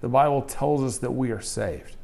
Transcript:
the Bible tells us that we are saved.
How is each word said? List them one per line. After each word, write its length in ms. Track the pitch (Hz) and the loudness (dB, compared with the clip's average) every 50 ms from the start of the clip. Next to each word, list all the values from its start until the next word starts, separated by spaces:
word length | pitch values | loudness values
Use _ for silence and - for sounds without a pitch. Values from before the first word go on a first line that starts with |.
the 60 | - 123 | -4 4
Bible 360 | 120 131 143 147 143 139 131 | 4 6 6 6 4 2 0
tells 400 | - - - 139 147 147 143 135 | -2 -4 -2 0 2 2 2 2
us 160 | 131 120 - | 0 -2 -2
that 100 | - 123 | -4 -4
we 220 | 123 127 131 120 | -2 0 0 -2
are 100 | 110 98 | -2 -4
saved. 540 | - - - - 107 98 78 71 - - - - | -6 -6 -4 -4 -2 -4 -4 -6 -10 -14 -16 -16